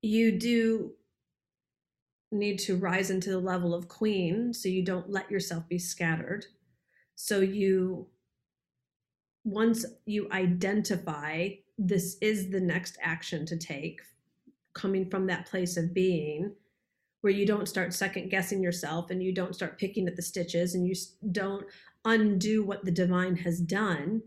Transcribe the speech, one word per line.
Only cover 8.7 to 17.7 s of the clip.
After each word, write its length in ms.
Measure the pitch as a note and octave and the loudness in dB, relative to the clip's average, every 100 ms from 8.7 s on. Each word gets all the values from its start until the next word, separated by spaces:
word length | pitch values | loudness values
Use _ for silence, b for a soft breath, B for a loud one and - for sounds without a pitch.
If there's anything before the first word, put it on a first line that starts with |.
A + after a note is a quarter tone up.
| _ _ _ _ _ _ _ | _ _ _ _ _ _ _
once 420 | A3 G3+ A3+ A3+ - - - | -6 2 4 4 -2 -8 -4
you 240 | G#3 - | -2 -2
identify 1200 | F#3+ F#3 F3+ F#3+ G#3 G#3 F#3 - D3+ D3 D#3+ F#3 - _ - | 0 2 2 2 0 0 -2 -2 -6 -4 -2 -2 -4 _ -2
this 400 | F#3 F#3+ F3 - | 2 2 0 -2
is 280 | G#3+ G#3+ F#3 | 0 0 0
the 100 | F#3+ | 0
next 380 | F#3 E3 F3 - | 0 0 -4 -6
action 440 | D3+ D#3+ - E3 D#3 | -4 -4 -4 -6 -4
to 120 | E3 | -6
take, 440 | D#3+ C#3 D#3+ - - _ _ _ _ _ _ | -6 -8 -8 -10 -20 _ _ _ _ _ _
coming 360 | - G3 G3 F#3 | -6 -2 0 0
from 160 | F#3+ F#3+ | 0 0
that 180 | E3+ - | -2 -4
place 320 | F#3+ F3 F3 | -4 -2 0
of 160 | E3+ | 0
being, 600 | F3+ F#3 E3+ D3+ D3+ G3 - _ _ _ _ _ _ | 2 4 2 0 -4 -4 -6 _ _ _ _ _ _
where 120 | G3+ | 0
you 120 | G3 G3+ | 2 2
don't 240 | G#3 | 2
start 240 | G3+ | 0